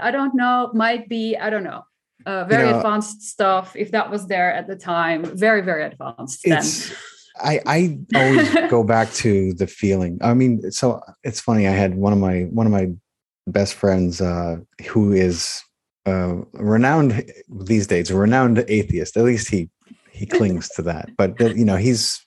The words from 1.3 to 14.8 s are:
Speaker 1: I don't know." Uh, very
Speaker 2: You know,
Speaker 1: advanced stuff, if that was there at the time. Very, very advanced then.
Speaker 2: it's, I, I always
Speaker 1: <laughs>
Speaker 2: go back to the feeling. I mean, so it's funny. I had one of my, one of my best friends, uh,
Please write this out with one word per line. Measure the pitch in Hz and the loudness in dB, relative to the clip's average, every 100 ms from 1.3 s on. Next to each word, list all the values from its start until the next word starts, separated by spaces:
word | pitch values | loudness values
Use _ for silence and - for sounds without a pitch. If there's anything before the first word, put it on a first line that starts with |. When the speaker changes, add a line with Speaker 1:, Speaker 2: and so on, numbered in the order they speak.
| 214 | -4
Speaker 1:
I | 208 | -4
don't | 214 | -4
know." | 170 127 - _ _ _ - | -6 -12 -18 _ _ _ -10
Uh, | 190 180 | -6 0
very | 226 233 | 2 4
Speaker 2:
You | |
know, | 233 | 2
Speaker 1:
advanced | 220 214 214 - | 0 -2 -4 -10
stuff, | - - 196 190 185 - | -10 -2 0 0 -2 -8
if | 208 | -4
that | 220 - | -2 -2
was | 208 185 | -6 -4
there | 190 180 | -2 0
at | 170 - | -2 -8
the | 185 | -10
time. | 180 170 165 160 165 | -6 -2 -2 -2 -6
Very, | 185 214 214 | 0 2 2
very | 185 160 151 | 0 -4 -6
advanced | - 135 120 135 - | -10 -14 -12 -14 -4
then. | 170 156 | 2 2
Speaker 2:
it's, | 147 - - - - - _ - | 2 -4 -8 -14 -18 -20 _ -6
I, | 143 151 - | -2 0 2
I | 156 180 139 - - | 2 2 -2 -2 2
always | - 135 302 | 4 4 4
Speaker 1:
<laughs> | 330 330 | 2 4
Speaker 2:
go | 120 | 2
back | 104 113 110 - | 4 2 2 0
to | 117 98 95 | 2 2 2
the | 87 92 | -2 -4
feeling. | - 101 95 90 90 | -2 0 0 0 -2
I | 120 | 2
mean, | 120 131 113 95 | 4 4 0 -4
so | - 127 - - - | -2 -2 -2 -8 -14
it's | 123 110 | -10 -6
funny. | - 110 98 | 0 2 2
I | |
had | 95 95 92 | 2 0 0
one | 101 | 2
of | 101 | 2
my, | 95 90 90 | 2 0 -2
one | 113 110 | 0 2
of | |
my | 101 92 87 _ _ _ _ - | 2 0 -6 _ _ _ _ -4
best | 101 98 - | -2 -2 0
friends, | 101 92 90 87 | 0 2 0 -2
uh, | 90 87 85 85 - - | -4 -2 -4 -8 -12 -18